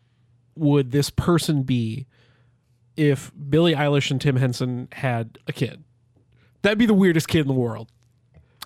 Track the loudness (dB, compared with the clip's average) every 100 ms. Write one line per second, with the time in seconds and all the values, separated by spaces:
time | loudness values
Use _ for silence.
0 | _ _ _ _ _ -2 2 2 2 -2
1 | -2 -2 0 2 2 -2 0 -2 -2 -6
2 | -12 _ _ _ _ _ _ _ _ -2
3 | 0 0 -4 -16 -2 2 2 2 0 0
4 | 0 -2 0 0 0 -2 -6 -6 -10 -8
5 | -4 -4 -6 -12 -12 -6 -6 -8 -20 _
6 | _ _ _ _ _ _ 0 2 4 6
7 | 4 2 2 0 2 0 -2 -6 -14 _
8 | _ _ _ _ _ _